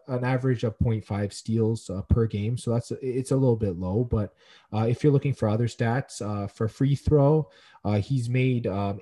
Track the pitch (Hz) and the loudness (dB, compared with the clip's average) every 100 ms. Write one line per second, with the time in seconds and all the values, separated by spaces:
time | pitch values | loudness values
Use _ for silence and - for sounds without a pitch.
0 | - 127 127 127 131 117 117 - 123 110 | -8 -4 -2 0 0 0 -2 0 0 -2
1 | - 101 101 - - 113 110 113 - 92 | -4 -4 -4 -6 -2 0 0 -2 -6 -6
2 | - 120 113 104 107 123 120 117 - - | 0 2 2 -2 -4 -4 -2 -2 -4 -6
3 | 131 127 127 135 131 110 101 87 90 107 | -4 -4 0 2 4 2 0 -2 -2 -2
4 | 123 110 95 _ _ - - 104 113 127 | 0 -2 -2 _ _ -20 -6 -2 0 2
5 | 151 139 143 - 110 110 117 - 117 127 | 4 4 2 0 0 2 0 -2 -2 -2
6 | - - 104 104 98 - 110 - 139 139 | -4 -8 -6 -4 -6 -4 -4 0 0 2
7 | - 147 139 156 151 - - - 101 104 | 4 4 6 4 0 -10 -20 -8 -2 0
8 | 98 135 117 127 131 120 110 98 101 101 | 0 -2 0 0 2 0 -2 -2 -4 -4